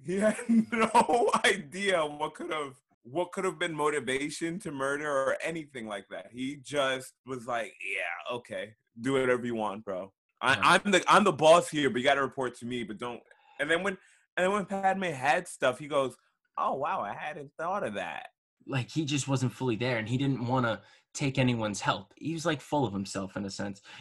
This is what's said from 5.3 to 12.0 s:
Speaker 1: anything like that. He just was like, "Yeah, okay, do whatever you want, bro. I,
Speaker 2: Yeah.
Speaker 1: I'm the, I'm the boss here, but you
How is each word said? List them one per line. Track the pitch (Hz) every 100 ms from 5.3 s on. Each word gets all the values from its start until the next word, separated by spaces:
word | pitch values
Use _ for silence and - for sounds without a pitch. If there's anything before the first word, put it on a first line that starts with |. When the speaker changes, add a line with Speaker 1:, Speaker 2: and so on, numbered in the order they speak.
| -
Speaker 1:
anything | 156 165 143 135 110
like | 101 95
that. | 90 95
He | 117 131 147
just | 127 143 135 131 127 _ 123
was | 131 117
like, | 120 104 -
"Yeah, | 95 95 87 85 95 120
okay, | - 98 107 - _ 117
do | 123
whatever | 135 127 123 120
you | 113
want, | 107 101
bro. | 107 92 98 _ _ -
I, | 123
Speaker 2:
Yeah. | 135 143 190
Speaker 1:
I'm | 208
the, | 180 -
I'm | 175
the | 202
boss | 147 156 175 170
here, | 156 135
but |
you | 120